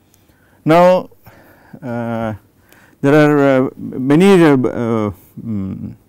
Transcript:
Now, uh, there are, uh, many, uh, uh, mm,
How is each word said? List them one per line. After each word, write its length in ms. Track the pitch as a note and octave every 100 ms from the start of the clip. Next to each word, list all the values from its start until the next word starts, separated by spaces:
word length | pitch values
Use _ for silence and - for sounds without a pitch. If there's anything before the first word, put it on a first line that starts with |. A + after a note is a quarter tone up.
| _ _ _ _ _ _ C#3+
Now, 440 | E3 F3+ C4+ - _ - _ _ _ _ -
uh, 540 | B2+ A#2 A#2 A2+ A2+ G#2+ _ _ _ _ _ -
there 120 | C#3
are, 520 | D3+ D3 D3 C#3 C3 B2+
uh, 40 | -
many, 640 | A2 B2 C3 D3+ G3 F#3+
uh, 120 | D#3+
uh, 580 | C3+ B2 - A#2 A2+ G#2 F#2+ _ -
mm, 500 | A#2 G#2 F#2+ F#2+ G2 A#2